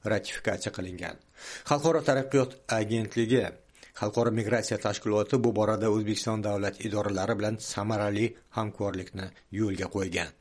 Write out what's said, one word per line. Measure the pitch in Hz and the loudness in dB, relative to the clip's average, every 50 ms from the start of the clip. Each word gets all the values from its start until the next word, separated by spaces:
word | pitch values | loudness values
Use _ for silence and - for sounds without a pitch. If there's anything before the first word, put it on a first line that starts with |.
| _ | _
ratifikatsiya | 104 107 101 - - - - - - 98 87 - 104 95 | 0 0 0 -2 -4 -10 -4 -4 -4 -4 -2 -4 -8 -6
qilingan. | - 92 90 92 87 85 - - - _ _ _ - - - - - - | -6 -8 -8 -8 -8 -10 -10 -10 -12 _ _ _ -20 -16 -16 -16 -14 0
Xalqaro | - 147 147 147 160 165 160 - | 0 0 4 4 4 2 4 4
taraqqiyot | 139 135 135 135 135 - 139 127 123 - - _ - | 4 2 2 2 2 4 2 2 2 -2 -16 _ -2
agentligi, | 117 110 107 101 113 113 110 101 - 120 117 110 123 127 104 - - - _ _ _ - - - | 0 0 2 2 0 0 -2 -2 0 0 2 4 4 2 2 0 -6 -12 _ _ _ -20 -20 -20
Xalqaro | _ - - 104 107 117 117 117 113 | _ -4 -4 -2 0 2 2 2 2
migratsiya | 113 110 101 117 117 104 - 113 101 | 0 0 2 2 0 2 0 -4 -2
tashkiloti | - 107 101 - - 110 104 104 104 - - 131 | 0 -2 -2 -2 0 2 2 2 2 2 2 4
bu | 117 120 104 | 4 4 4
borada | 104 107 104 107 98 107 110 | 4 2 2 2 2 2 2
O'zbekiston | 104 110 107 104 107 - - 113 110 107 104 | 2 2 2 0 -2 -2 0 -2 -2 -2 0
davlat | 104 101 101 101 101 - - | -2 -2 0 -2 -2 -4 -4
idoralari | - 113 101 104 104 104 101 95 92 104 117 | -6 -2 -2 0 0 0 0 0 0 0 0
bilan | 101 104 107 113 107 | 0 0 -2 -2 -2
samarali | - - - - 101 104 110 107 104 104 101 104 113 117 - - - _ | -6 -8 -4 -4 -2 0 0 0 0 0 2 2 0 0 -2 -6 -20 _
hamkorlikni | - - 110 104 95 - 104 101 95 92 92 - - 98 95 92 - - _ _ | -4 -4 -4 -4 -4 -4 -4 -4 -2 -4 -8 -8 -8 -10 -10 -10 -12 -18 _ _
yo'lga | - 101 110 104 95 90 - - - | -2 -2 0 0 0 -2 -4 -4 -2
qo'ygan. | 101 95 92 82 87 85 - - _ | -2 -2 0 -2 -2 -4 -4 -8 _